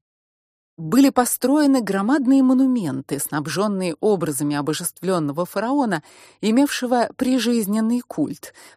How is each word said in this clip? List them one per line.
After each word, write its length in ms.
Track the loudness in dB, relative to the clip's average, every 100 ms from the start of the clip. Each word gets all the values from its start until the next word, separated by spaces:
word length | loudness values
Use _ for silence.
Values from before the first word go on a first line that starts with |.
| _ _ _ _ _ _ _ -14
Были 320 | -2 4 4
построены 720 | 4 0 0 2 2 4 2
громадные 600 | 0 -2 0 0 2 4
монументы, 800 | 4 4 2 0 -2 -6 -6 -6
снабженные 800 | -4 -6 -4 -2 -2 -2 -4 -2
образами 560 | 0 0 -2 -2 -2 -2
обожествленного 880 | -2 -4 -6 -6 -2 -2 -2 -4 -6
фараона, 560 | -4 -2 0 0 -4 -8 -20 -20 _
имевшего 720 | 0 2 2 0 -2 0 0 -2
прижизненный 840 | 0 0 2 0 0 0 0 -2
культ, 540 | -4 -4 -4 -6 -16 -20 -20